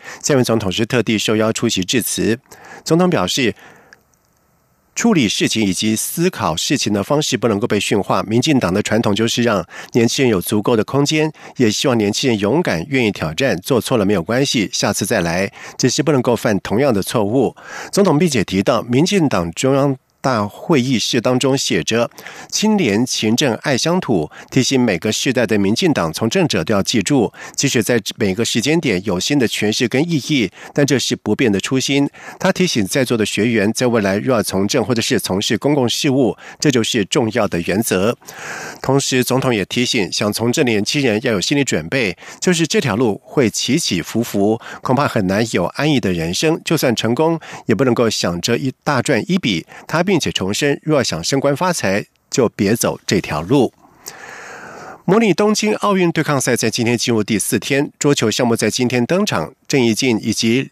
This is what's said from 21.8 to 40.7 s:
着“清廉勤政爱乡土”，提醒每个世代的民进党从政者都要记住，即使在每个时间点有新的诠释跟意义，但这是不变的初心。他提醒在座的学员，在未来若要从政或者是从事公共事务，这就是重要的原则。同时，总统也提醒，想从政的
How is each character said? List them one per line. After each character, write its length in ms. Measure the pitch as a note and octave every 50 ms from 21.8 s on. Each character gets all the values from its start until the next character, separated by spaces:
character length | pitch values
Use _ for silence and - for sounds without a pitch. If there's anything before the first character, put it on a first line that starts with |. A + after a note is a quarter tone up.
着 300 | D#2 - A2 A2+ A#2+ - - - - - - - - -
“清 260 | - - - A3 G#3+ G3+
廉 280 | F3+ A2+ G2 G#3 B3
勤 280 | - - - - A3 A2
政 200 | B2+ D#3+ C#3 A2+ -
爱 160 | - D#3+ C#3 A2+
乡 200 | - D#3 E3+ F#3
土”， 280 | - - C3 F#2 - - - - - -
提 100 | - C3+
醒 160 | B2+ - C3+ C3
每 220 | B2 A#2+ G2 E2
个 140 | - A2 G#2+
世 180 | - - D3
代 160 | B2 B2+ A#2+ G2
的 100 | A2 G#2
民 160 | G2 F#2+ G#2+
进 200 | - - F3 C3+
党 180 | - F2+ D#2+
从 180 | D#2 - A2+ A2+
政 160 | - F#3+ F3+
者 160 | C#3 - G2
都 120 | D#2+ - A2
要 100 | G2+ F#2
记 180 | - - A#2
住， 300 | F#2 - D3 C#3 G#2+ - - - - - -
即 140 | - - C#3
使 120 | - B2
在 160 | G#2 - B2 A#2 G2+ - - -
每 180 | A#2 G2 F#2
个 80 | F#2+ A2+
时 160 | - - -
间 180 | G#2 C#3 D#3 E3+
点 200 | D#3 C#3 G2+ F2+ F#2+
有 120 | G#2+ F#2 F2+
新 220 | F#2 - C#3+ D3
的 80 | B2 G#2
诠 240 | - - - G#2
释 160 | A2 - C3 A2+
跟 160 | - B2+ D3+
意 180 | E3+ E3+ D3 A2+ -
义， 240 | D#3 C3+ A2+ F2 - - - - -
但 120 | - C#3+
这 140 | C3 C#3+ B2
是 160 | - - B2
不 180 | F#2+ - - G#3+
变 160 | - D3 A2+
的 80 | G2+ F#2+
初 180 | - - C3+ C3
心。 300 | B2 - C#3 C#3 C#3+ C#3+ - - - - - -
他 140 | - F#3
提 160 | G3 - F#3 E3+
醒 180 | - B2 G2+
在 200 | F#2 - D3 C3
座 120 | - B2 A2+
的 80 | G#2
学 200 | - - - G2+
员， 260 | A#2+ A2+ A2 G2 G#2+
在 160 | A2+ - C3 B2
未 140 | A#2 A#2
来 160 | G2+ G2 F#2+ G#2
若 180 | A#2+ C3 B2+
要 80 | A2+ G2
从 240 | - - F#2+ G2 G#2
政 160 | - C#3 A2
或 100 | - B2
者 80 | A2
是 160 | A2 - C3 G#2
从 240 | - - F#2+ F#2+
事 160 | G#2+ - B2 G2+
公 160 | - C#3 D3
共 140 | C#3+ B2+ A#2
事 220 | - - - D3+
务， 260 | B2+ C#3 C3+ G#2+ E2+ - - - - -
这 100 | - D#3
就 140 | C3 B2 A2
是 220 | - - A#2+ G2
重 260 | - - D#3+ B2 A2
要 160 | G#2 B2 G#2+ F#2+
的 140 | - F2
原 200 | E2+ F2 G2+ G2
则。 360 | A2+ - - F#2 F#2 G#2+ - - - - - - - - - - - - - -
同 180 | - - C3 C#3
时， 240 | C3+ - C3+ B2+ B2
总 160 | - B2 C3
统 160 | C3 C3 A#2+
也 80 | G#2 F2+
提 220 | - - B2 B2
醒， 260 | A#2+ - B2 G2 E2+
想 220 | - - A#2 G#2 G#2
从 180 | - A2+ A#2
政 140 | A#2+ - D3+
的 60 | B2